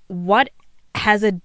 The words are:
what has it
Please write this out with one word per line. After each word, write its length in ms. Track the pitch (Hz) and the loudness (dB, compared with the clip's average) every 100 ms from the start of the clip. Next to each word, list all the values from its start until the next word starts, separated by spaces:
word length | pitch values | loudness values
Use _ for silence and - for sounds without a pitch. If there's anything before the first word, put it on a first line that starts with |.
| - | -14
what 420 | 180 175 214 277 - - - _ - | -10 0 0 0 -4 -20 -20 _ -6
has 280 | 214 208 | 0 2
it 120 | 214 180 | 2 -2